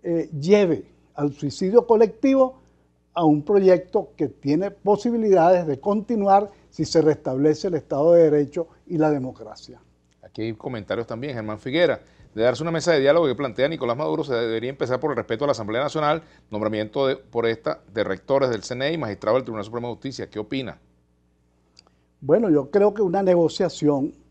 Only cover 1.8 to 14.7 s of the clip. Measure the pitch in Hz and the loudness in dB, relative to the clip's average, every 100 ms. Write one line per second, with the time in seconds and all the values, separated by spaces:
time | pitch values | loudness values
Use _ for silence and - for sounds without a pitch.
1.8 | 233 226 220 - 277 269 254 262 _ _ | 4 2 2 2 0 2 0 -2 _ _
2.8 | _ _ _ - 165 151 147 202 190 180 | _ _ _ -2 2 2 2 2 4 4
3.8 | 180 214 - _ 147 - 139 151 196 196 | 2 -4 -4 _ -8 -6 -2 -2 -2 -6
4.8 | 196 202 240 233 220 190 165 185 165 135 | 0 0 0 -2 2 4 6 4 0 -4
5.8 | - 202 202 233 196 196 202 - _ - | -2 -2 -2 -2 4 4 2 -12 _ -8
6.8 | 156 170 151 151 - 131 151 151 196 165 | 0 2 2 2 -2 0 0 0 -2 -6
7.8 | - 139 156 170 165 147 143 - 165 _ | -6 0 4 6 6 4 0 -4 -8 _
8.8 | _ 170 156 147 127 123 110 - - 120 | _ -2 0 0 -4 -12 -18 -20 -20 -20
9.8 | _ _ _ _ 92 - 110 110 143 123 | _ _ _ _ -20 -8 -8 -6 -8 -10
10.8 | 98 101 117 117 139 120 107 107 - 147 | -6 -6 -6 -8 -8 -8 -8 -8 -6 0
11.8 | 170 123 _ _ - 104 117 123 160 165 | 0 0 _ _ -18 0 0 0 -4 -4
12.8 | 160 160 135 156 160 120 139 107 135 - | 0 2 4 4 2 -2 -6 -2 -2 -2
13.8 | 123 117 156 156 143 123 117 113 120 | -6 -4 -4 -4 -4 -4 -2 -4 -6